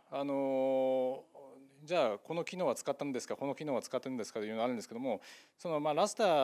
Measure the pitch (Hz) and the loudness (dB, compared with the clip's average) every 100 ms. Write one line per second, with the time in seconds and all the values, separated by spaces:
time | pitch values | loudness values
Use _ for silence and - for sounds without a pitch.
0 | _ 139 143 139 135 131 131 131 131 131 | _ -4 -2 0 2 2 4 4 4 4
1 | 127 135 - - 139 131 135 139 151 175 | 2 -2 -10 -20 -20 -20 -20 -16 -2 2
2 | 123 104 - 170 156 185 160 113 - 139 | 4 2 -4 -6 -4 -2 0 0 -2 -4
3 | 147 123 - 107 139 135 156 120 - 127 | -2 -4 -4 -4 -4 -4 -2 -2 -2 -4
4 | 135 127 104 113 107 110 120 120 - 113 | -4 -6 -6 -6 -4 0 0 -2 -6 -6
5 | 131 101 - - - - 175 151 151 151 | -4 -4 -8 -20 -20 -10 -4 -2 0 2
6 | 202 - 208 151 | 0 2 4 6